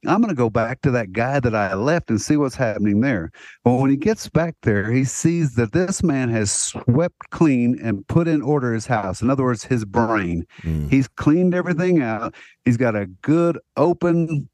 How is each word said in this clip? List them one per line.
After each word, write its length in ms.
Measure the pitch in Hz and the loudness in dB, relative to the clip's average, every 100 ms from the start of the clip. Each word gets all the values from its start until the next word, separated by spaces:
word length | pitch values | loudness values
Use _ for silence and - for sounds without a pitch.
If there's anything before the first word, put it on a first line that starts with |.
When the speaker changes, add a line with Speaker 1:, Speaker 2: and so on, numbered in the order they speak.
| - | 0
Speaker 1:
"I'm 140 | 185 | 2
gonna 140 | 233 | 2
go 160 | 143 120 | 0 0
back 320 | 113 113 131 | 0 -2 -2
to 100 | 147 | 0
that 220 | 123 101 | 0 -2
guy 260 | 95 120 143 | -2 -2 0
that 160 | 120 110 | 0 0
I 180 | 98 95 | -2 -2
left 340 | 123 170 - | 0 0 0
and 100 | 107 | -2
see 160 | - 151 | 0 0
what's 200 | 139 - | 0 0
happening 420 | 120 98 104 104 | -2 0 0 2
there." 320 | 135 107 82 - - - | 2 -2 -6 -12 -20 -2
Well, 140 | 120 127 | 2 2
when 120 | 135 | 2
he 40 | 139 | 2
gets 320 | 208 220 - | 0 -2 -2
back 280 | 156 170 - | -2 -2 -2
there, 280 | - 101 104 | 0 0 0
he 140 | 127 131 | 0 0
sees 500 | - 165 170 151 120 | -2 0 0 0 -2
that 160 | 117 | 0
this 320 | 165 185 190 | 0 -2 -2
man 240 | 175 139 127 | -2 0 0
has 220 | 117 101 | 0 -2
swept 800 | - - - - 123 175 - - | -2 -6 -2 0 2 0 -4 -14
clean 500 | - 160 127 120 123 | 2 2 4 2 0
and 240 | 113 101 - | -2 -6 -2
put 180 | 165 170 | 0 2
in 140 | 156 | 0
order 320 | 127 147 123 | 0 0 0
his 140 | 113 - | -2 -2
house. 340 | 117 95 92 | -2 -2 -4
In 80 | 117 | -2
other 140 | 135 | 0
words, 200 | 127 117 | 0 -2
his 220 | - 123 104 | -2 -4 -2
brain. 600 | 113 110 110 90 85 - - | -2 0 0 -2 -4 -6 -10
Speaker 2:
Mm. 260 | 80 78 73 | -6 -4 2
Speaker 1:
He's 180 | 135 131 | 2 2
cleaned 480 | - 92 160 180 180 | 0 2 4 2 0
everything 460 | 175 165 185 170 | -2 -2 2 2
out. 340 | 120 110 113 - - _ - | 0 -4 -6 -10 -20 _ -2
He's 120 | 120 | 2
got 180 | 123 104 | 2 0
a 100 | 95 92 | -4 -6
good 380 | - 160 170 147 - - | 0 2 2 -2 -6 0
open 720 | 151 175 175 170 160 151 139 | 0 2 2 2 0 -4 -6